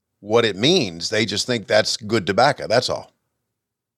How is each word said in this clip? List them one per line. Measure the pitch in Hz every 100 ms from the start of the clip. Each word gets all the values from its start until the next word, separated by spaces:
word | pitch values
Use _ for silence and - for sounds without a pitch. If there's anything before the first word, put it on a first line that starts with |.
| _ _
what | 101 113
it | 117 95
means. | 131 185 107 82 82
They | 107 110
just | 98 -
think | 120 95
that's | 107 107 -
good | 107 113 90
tobacco. | 98 135 - 78
That's | 117 -
all. | 71 - _ _ _ _ _ _ _ _